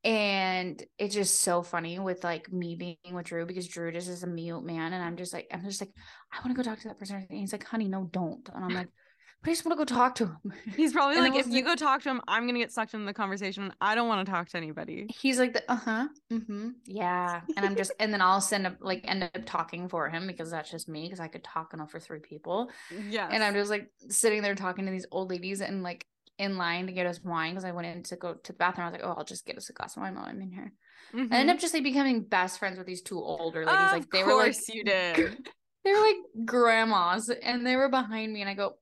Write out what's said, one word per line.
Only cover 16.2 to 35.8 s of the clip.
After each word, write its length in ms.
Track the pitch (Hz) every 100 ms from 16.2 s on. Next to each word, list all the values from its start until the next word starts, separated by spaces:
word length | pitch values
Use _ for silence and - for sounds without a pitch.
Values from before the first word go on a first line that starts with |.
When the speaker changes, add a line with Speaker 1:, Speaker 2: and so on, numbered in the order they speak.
| _
Speaker 1:
Mm-hmm. 380 | 226 220 202 226 254 -
Yeah." 560 | 196 180 180 180 175 175 302
And 100 | 196
I'm 100 | 196
just, 160 | 196
Speaker 2:
<laughs> 80 | -
Speaker 1:
and 100 | 214
then 100 | 202
I'll 180 | 185 196
send 260 | 196 202 185
up, 120 | 185
like, 220 | 190 180
end 200 | - 190
up 200 | 175 -
talking 440 | 220 - 165 170 180
for 200 | 170 147
him, 180 | 165 190
because 240 | 175 165
that's 200 | 165 151
just 180 | 165 -
me, 220 | 156 165
'cause 100 | 185
I 80 | 160
could 160 | 170
talk 300 | - 160 160
enough 160 | 165 151
for 100 | 165
three 200 | - 156
people. 500 | - 151 165 190 247 - -
Speaker 2:
Yes. 440 | 175 202 214 175
Speaker 1:
And 100 | 214
I'm 100 | 214
just, 160 | 202 202
like, 220 | 208 - _ -
sitting 320 | - 233 214
there 120 | 208
talking 320 | 202 190 185 190
to 60 |
these 140 | 190 -
old 200 | 185 190
ladies, 300 | 180 180 196
and, 220 | 196 196
like, 240 | 180 175 - _ _ -
in 180 | 196 190
line 300 | 170 170 185
to 60 |
get 120 | 185 180
us 160 | 170
wine 320 | 180 165 160
'cause 100 | 185 185
I 60 |
went 160 | 175 170
in 140 | 175
to 120 | - 180
go 180 | 175
to 180 | 160 -
the 60 | -
bathroom. 300 | 175 185 170
I 20 |
was 100 | 175
like, 80 | -
"Oh, 60 | 170
I'll 60 |
just 220 | 151 - -
get 120 | -
us 120 | -
a 40 |
glass 220 | - - -
of 60 |
wine 140 | 190 185
while 100 | -
I'm 160 | 196
in 100 | 190
here." 220 | 185 - _ _ - -
Speaker 2:
Mm-hmm. 160 | 226 254
Speaker 1:
I 60 | 240
ended 160 | 285 349
up 40 |
just, 120 | 339
like, 100 | 320
becoming 400 | 277 269 269 233
best 340 | 190 190 185 -
friends 180 | 196 185
with 80 | 185
these 140 | 180
two 160 | - 180
older 440 | 165 156 165 - -
ladies. 260 | 381 392
Speaker 2:
Of 160 | 381 -
Speaker 1:
Like, 20 |
they 120 | 185
were, 100 | 190 254
like, 180 | -
Speaker 2:
course 140 | 247 -
you 160 | 220
did. 540 | 208 190 175 165 160 - -
Speaker 1:
<laughs> 300 | - _ _